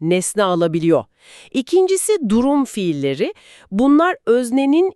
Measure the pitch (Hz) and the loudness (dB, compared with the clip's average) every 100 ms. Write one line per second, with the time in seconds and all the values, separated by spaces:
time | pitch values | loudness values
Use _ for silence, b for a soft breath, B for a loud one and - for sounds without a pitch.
0 | 160 185 - 208 196 170 170 165 165 143 | -2 -2 -2 -2 0 0 0 0 0 0
1 | - B B B B 269 247 370 370 381 | -2 B B B B -6 0 0 2 0
2 | - 415 220 226 269 285 254 214 180 147 | 0 -2 0 2 2 0 -2 -4 -4 -2
3 | 139 135 294 B B B B 190 269 294 | -4 -2 -6 B B B B 0 2 4
4 | 349 - - 240 240 262 277 311 381 | 2 -2 0 0 0 -2 2 2 0